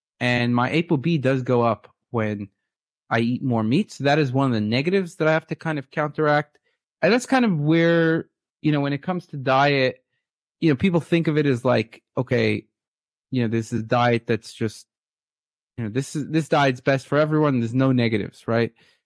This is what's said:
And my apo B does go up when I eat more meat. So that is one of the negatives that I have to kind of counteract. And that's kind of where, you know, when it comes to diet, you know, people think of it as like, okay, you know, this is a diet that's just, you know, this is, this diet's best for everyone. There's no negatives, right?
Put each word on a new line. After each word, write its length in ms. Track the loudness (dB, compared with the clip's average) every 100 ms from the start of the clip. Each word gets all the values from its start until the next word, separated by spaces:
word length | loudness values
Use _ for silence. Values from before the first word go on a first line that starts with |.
| _ -6
And 360 | 0 0 0 0
my 200 | 0 0
apo 200 | 0 -2
B 200 | 0 0
does 260 | 0 0
go 180 | 0 2
up 260 | 2 0 -6 _ _
when 380 | -4 -4 -4 -10 _ _ _ _ _ -4
I 100 | -2
eat 240 | 0 -2
more 200 | -2 0
meat. 280 | 0 0 -2
So 140 | -2 0
that 140 | 2
is 120 | 2
one 160 | 2 0
of 60 |
the 80 | 0
negatives 540 | 0 0 0 -2 -2 -2
that 120 | 0
I 60 |
have 140 | 0 -2
to 80 | -10
kind 240 | -6 -8
of 120 | -8
counteract. 640 | -6 -4 0 0 2 -2 _ _ _ _ -4
And 120 | 0
that's 120 | 0 2
kind 200 | 0 2
of 140 | 0
where, 720 | 2 2 4 4 2 0 -4 _ _ _
you 100 | -2
know, 100 | 0
when 120 | 0
it 100 | -4
comes 240 | -6 -8 -8
to 100 | -8
diet, 640 | 0 2 4 2 0 -2 _ _ _ _ _ -2
you 100 | 0
know, 60 | 2
people 260 | 2 0
think 260 | 0 0 0
of 100 | 0
it 80 | 0
as 180 | 0
like, 380 | 0 0 0 -8 _ -6
okay, 480 | -2 0 0 -2 -6 _ _ _ _ _ -8
you 120 | -2
know, 40 | -2
this 240 | -2 -4
is 100 | -6
a 20 |
diet 420 | -2 0 2 0 0
that's 280 | -4 -6
just, 340 | -8 -6 -8 -20 _ _ _ _ _ _ _ _ -12
you 60 |
know, 60 | -8
this 260 | -6 -6 -8
is, 120 | -4
this 180 | -4 0
diet's 340 | 2 2 0
best 240 | -2 -2 0
for 120 | 0
everyone. 420 | 0 2 2 0
There's 140 | -2
no 180 | 0 2
negatives, 560 | 2 2 0 -4 -10 -4
right? 240 | -2 -2 _ _ _